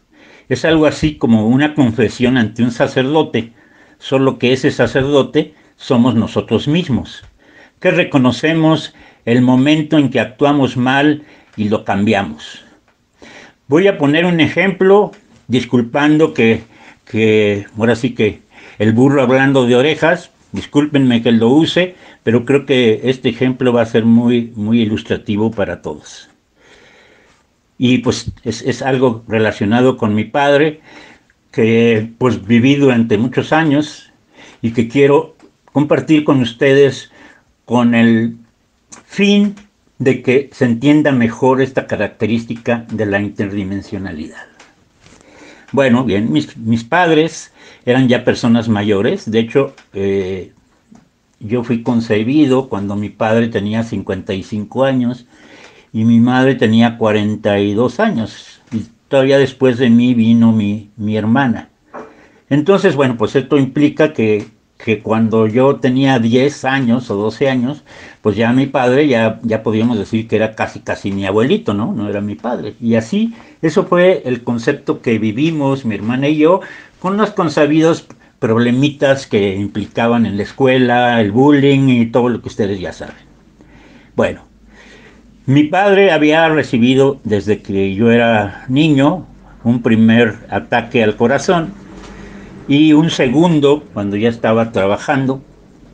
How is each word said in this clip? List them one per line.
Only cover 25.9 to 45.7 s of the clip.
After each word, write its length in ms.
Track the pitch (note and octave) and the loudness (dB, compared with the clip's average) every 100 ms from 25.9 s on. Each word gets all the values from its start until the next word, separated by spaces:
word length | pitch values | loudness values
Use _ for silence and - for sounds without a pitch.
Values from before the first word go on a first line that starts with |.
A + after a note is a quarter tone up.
| D2+ - - - _ _ _ _ - _ _ _ _ _ _ _ _ _ - | -14 -16 -20 -20 _ _ _ _ -20 _ _ _ _ _ _ _ _ _ -2
Y 200 | B2 B2 | 0 2
pues 340 | A#2+ - - - | 0 -4 -8 -10
es, 200 | A#2+ - | -10 -6
es 200 | C3+ - | -6 -4
algo 400 | C3+ C3 C3 A2 - | -4 0 0 -2 -4
relacionado 680 | A2+ G#2+ - G#2 A#2+ B2+ B2 | -2 -2 -2 0 2 2 0
con 160 | A2 | -2
mi 120 | G#2+ | -2
padre, 560 | G#2+ D3 C#3+ C#3+ D#3 D3+ - - - - _ _ _ | -2 0 2 2 2 -4 -14 -20 -20 -20 _ _ _
que 580 | - A2+ A2+ A#2 G#2+ A2+ - | -2 2 4 2 0 -4 -4
pues 260 | B2+ G2 | -2 -2
viví 300 | F#2 A#2 C3+ | 0 2 4
durante 420 | C#3+ C3+ A#2+ A2+ G#2 | 2 2 2 0 0
muchos 360 | A#2+ - - | -2 -4 -2
años 580 | D#3 D#3+ C#3+ D3+ - - _ _ - - - | 0 2 0 -2 -10 -20 _ _ -20 -20 -8
y 120 | A2+ | -4
que 160 | A#2 A2+ | -2 -2
quiero 480 | C#3 C#3 D3+ - _ - _ _ | 2 4 2 0 _ -20 _ _
compartir 520 | C#3 D3 C#3+ - D3+ | -2 0 0 2 0
con 160 | D3+ C3+ | 2 0
ustedes 720 | A#2 - C#3+ C#3 C#3 - - - - _ _ _ | 0 0 2 4 4 0 -12 -20 -20 _ _ _
con 300 | - A#2+ A#2+ | -4 0 2
el 420 | A#2 A#2 A2+ A#2 A#2 _ _ _ _ _ - _ | 4 4 2 0 -6 _ _ _ _ _ -20 _
fin 480 | - G3+ G3+ G3+ - - _ _ - | 0 2 2 0 -4 -18 _ _ -4
de 200 | C3 A#2+ | -2 -2
que 280 | C3 A#2 - | 0 0 -2
se 120 | - | -2
entienda 480 | B2 A2+ C#3 D3+ D3+ | -2 0 2 2 2
mejor 500 | B2+ A2+ - C3 C3 | 2 0 0 0 2
esta 240 | C3 - - | -2 -4 -4
característica 960 | G2+ G2+ - G#2+ A#2 A2+ A#2 B2 A#2 A2+ | -4 -6 -4 -4 -4 -6 -8 -4 -6 -6
de 160 | A2 G#2 | -6 -4
la 140 | G2+ | -2
interdimensionalidad. 1300 | G#2 A2+ G2 G2+ F#2+ G2 - F#2+ F#2+ D#2 D#2+ - - _ - _ _ _ _ - _ - - - - | -4 -6 -6 -6 -6 -8 -10 -12 -10 -12 -14 -18 -20 _ -20 _ _ _ _ -20 _ -20 -20 -20 -4